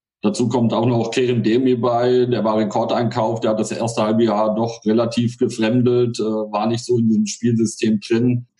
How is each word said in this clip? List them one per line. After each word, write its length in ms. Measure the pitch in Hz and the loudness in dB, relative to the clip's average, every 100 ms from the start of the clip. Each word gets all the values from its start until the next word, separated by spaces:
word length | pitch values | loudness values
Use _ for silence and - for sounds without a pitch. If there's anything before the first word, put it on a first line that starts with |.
| _ _ | _ _
Dazu 260 | 104 - 123 | -4 0 0
kommt 240 | 127 117 | 0 0
auch 140 | 110 120 | 0 0
noch 260 | 120 113 | 0 0
Kerem 320 | 131 123 120 | 0 0 2
Demirbay, 840 | 107 120 131 123 120 120 127 123 120 | 2 2 2 2 0 0 2 2 2
der 160 | 113 107 | 0 0
war 120 | 110 | 0
Rekordeinkauf, 840 | 104 117 113 113 113 123 113 113 | 0 -2 -2 -2 -2 -2 -2 -2
der 100 | 113 | -2
hat 80 | 110 | -2
das 140 | 104 | -2
erste 300 | - 117 117 | -4 -4 -2
halbe 200 | 107 113 | 0 2
Jahr 320 | 113 104 110 107 | 2 2 0 0
doch 300 | 117 - 104 | -4 -4 0
relativ 520 | 113 113 - 120 - | 0 0 0 -2 -2
gefremdelt, 800 | 113 107 110 127 123 123 120 120 | -4 0 0 2 2 2 0 -2
äh, 60 | |
war 440 | 107 110 107 104 113 | -4 -4 -4 -2 -2
nicht 180 | 113 - | -4 -2
so 120 | 120 | 0
in 120 | 113 | 2
diesem 160 | 107 104 | 2 0
Spielsystem 720 | - 120 113 107 - 110 107 | -2 0 0 0 -2 -2 -2
drin. 460 | - 113 123 123 - _ | 0 0 2 -2 -6 _